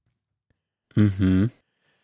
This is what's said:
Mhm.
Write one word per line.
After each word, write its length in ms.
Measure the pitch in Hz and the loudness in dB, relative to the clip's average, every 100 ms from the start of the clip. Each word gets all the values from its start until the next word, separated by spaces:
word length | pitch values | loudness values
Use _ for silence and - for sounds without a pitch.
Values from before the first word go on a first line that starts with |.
| _ _ _ _ _ _ _ _ _ - | _ _ _ _ _ _ _ _ _ 0
Mhm. 560 | 104 95 95 92 107 - _ _ _ _ | 0 0 -2 0 -2 -6 _ _ _ _